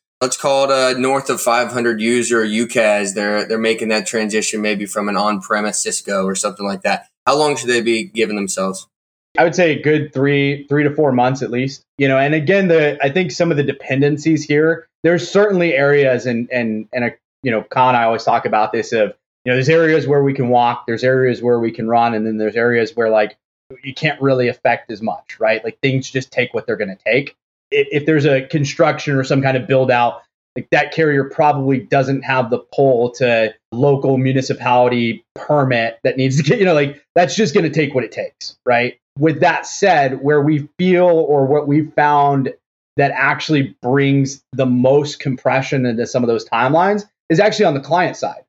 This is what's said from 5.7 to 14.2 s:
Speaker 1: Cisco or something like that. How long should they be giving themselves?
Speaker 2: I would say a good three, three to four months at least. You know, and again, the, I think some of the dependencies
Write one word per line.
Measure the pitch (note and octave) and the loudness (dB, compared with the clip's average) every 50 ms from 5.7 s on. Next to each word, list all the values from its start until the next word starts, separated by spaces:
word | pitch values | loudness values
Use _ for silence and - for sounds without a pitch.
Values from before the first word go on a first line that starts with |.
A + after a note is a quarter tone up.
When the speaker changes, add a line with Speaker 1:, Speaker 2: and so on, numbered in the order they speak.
| - - - | -6 -6 -6
Speaker 1:
Cisco | G#2+ - - - G2+ G2+ F#2+ F#2+ | -6 -6 -6 -6 -4 -4 -2 -2
or | F#2+ F#2+ | -2 -4
something | - - G#2 F#2+ - G2+ | -4 -6 -6 -6 -6 -8
like | G2 G2 F#2+ - | -8 -8 -4 -4
that. | G2+ F#2+ - - _ _ _ _ | -4 -4 -4 -6 _ _ _ _
How | B2+ C#3 | 0 2
long | D3+ D3+ D3 C#3+ | 2 2 0 0
should | B2 A#2+ | -2 -2
they | A#2+ B2 A#2 | -2 -2 0
be | G#2+ A#2 A#2 A2 G2+ | 0 0 -2 -2 -4
giving | F#2+ - A2+ G#2+ G2 G#2 | -6 -4 -4 -4 -2 -2
themselves? | G2+ G2+ F#2+ - F#2+ F#2+ F#2+ F#2 - - _ _ _ _ _ _ _ _ _ - | -6 -6 -6 -4 -4 -4 -4 -6 -8 -14 _ _ _ _ _ _ _ _ _ -2
Speaker 2:
I | - E3 | 0 0
would | F3 D#3 | 0 2
say | F#3 F3 D#3 C#3+ | 2 0 0 0
a | - | 0
good | - D3+ D#3 D3+ C#3 - - | 0 0 0 0 -2 -4 -2
three, | C3 C#3 C#3+ C#3+ C#3+ C#3 C#3 C#3+ C#3+ - | -2 0 2 2 2 0 0 -2 -6 -4
three | - C#3+ D3 D3 | -2 -2 0 0
to | C#3+ D3 | 0 0
four | D#3 D3+ C#3 | 0 0 2
months | B2+ B2 B2 C3 C3+ C3+ | 2 2 0 0 0 -2
at | B2 G2+ | -4 -4
least. | A#2+ B2 C3 C3+ - - _ _ _ | -4 -4 -4 -4 -8 -12 _ _ _
You | - C#3 | -2 0
know, | C3+ C3+ | 2 2
and | C3+ C#3 C#3+ D#3 | 2 2 0 0
again, | D#3+ C#3+ D#3+ G3 G3 G3 F3 | 0 0 2 2 2 2 4
the, | E3 D#3+ D3+ D3 C#3+ - C#3 | 4 4 2 2 0 -2 -4
I | C#3 | -2
think | C#3 F#3 F#3 - - | 0 -2 -2 -2 -2
some | - E3+ E3 | -2 0 0
of | D3+ | 2
the | D3 C#3+ | 0 0
dependencies | C#3+ C#3 - - - C3 C3+ C#3+ D3 D3+ C#3+ | -2 -4 -6 -6 -4 0 0 2 0 0 0